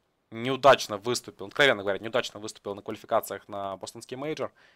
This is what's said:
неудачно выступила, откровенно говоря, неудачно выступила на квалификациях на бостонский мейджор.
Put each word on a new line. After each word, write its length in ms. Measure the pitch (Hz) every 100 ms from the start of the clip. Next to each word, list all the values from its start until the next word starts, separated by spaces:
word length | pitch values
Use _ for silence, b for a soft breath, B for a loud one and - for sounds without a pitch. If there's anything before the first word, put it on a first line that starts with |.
| _ _ -
неудачно 680 | 113 123 131 135 123 - 104
выступила, 500 | 110 120 - - 98
откровенно 340 | - 143 107
говоря, 160 | 98 95
неудачно 400 | 110 120 - 104
выступила 360 | 107 - 104
на 80 | 101
квалификациях 680 | - 107 - 113 - 98 -
на 280 | 101 98 95
бостонский 400 | - 117 - 127
мейджор. 360 | 147 147 110 _ b